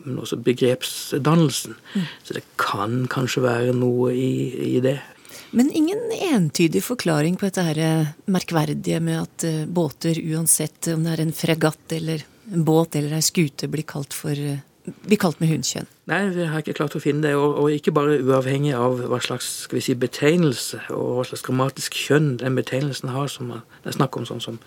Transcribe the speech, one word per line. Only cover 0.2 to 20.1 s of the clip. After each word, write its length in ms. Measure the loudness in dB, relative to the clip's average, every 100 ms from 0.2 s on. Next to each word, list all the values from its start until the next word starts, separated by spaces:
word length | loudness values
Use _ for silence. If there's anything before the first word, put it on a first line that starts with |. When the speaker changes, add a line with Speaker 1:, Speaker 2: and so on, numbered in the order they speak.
| -6 -2
Speaker 1:
begrepsdannelsen. 1400 | 0 4 2 2 -4 -8 -4 0 4 6 4 2 -8 -14 -6 -4
Speaker 2:
Mm. 120 | -4 -8
Speaker 1:
Så 100 | -10
det 100 | -10 -8 -4
kan 480 | -2 -2 -2 0 0
kanskje 320 | -2 0 2 2
være 300 | 2 2 2
noe 360 | 2 2 2 2
i, 160 | 0 0 -4 -4 0 2
i 40 |
det. 160 | 2 -2 -8 -20 -20 -20 -2 2
Speaker 2:
Men 140 | 2
ingen 300 | 4 0 0 -4
entydig 720 | -2 2 2 2 4 2 2
forklaring 540 | -2 -2 0 2 2 0
på 80 | -2
dette 160 | 0
her, 140 | 0 2
eh, 280 | 2 2 0 -4 -2
merkverdige 720 | -2 2 0 2 -2 -2 0
med 220 | 0 -2
at, 220 | -4 -4 -4
eh, 180 | -2 -2
båter, 520 | 0 0 -2 -2 -2 -2
uansett 560 | -2 0 0 -2 -4 -4
om 120 | 0 0
det 80 |
er 80 | 0
en 80 | -2
fregatt 600 | 0 0 4 2 0 -8 -6
eller 300 | -4 -6 -8 _ -4
en 140 | 2 6
båt 300 | 6 4 0
eller 200 | -2 -2
ei 60 |
skute, 460 | 0 2 0 -2 -6
blir 140 | -6 -6
kalt 260 | -8 -8
for, 180 | -8 -4
eh, 280 | -4 -4 -6 -10 _ -16 -12 2
blir 100 | 4
kalt 220 | 4 2
med 100 | 0
hunnkjønn? 380 | 2 -2 -6 -10 _ -4
Speaker 1:
Nei, 220 | -2 0
vi 160 | -2 -2
har 160 | -2
ikke 140 | -4 -4
klart 220 | -4 0
å 40 |
finne 200 | 0 2
det, 120 | 2 2
og, 200 | 2 2
og 140 | 2
ikke 220 | 2 2
bare 260 | 2 4 2
uavhengig 540 | 4 2 2 0 0 2
av 240 | 0 0
hva 220 | -2 -2
slags, 420 | -2 -4 -6 -8
skal 160 | -4 -4
vi 20 |
si, 140 | 0 0
betegnelse 840 | -2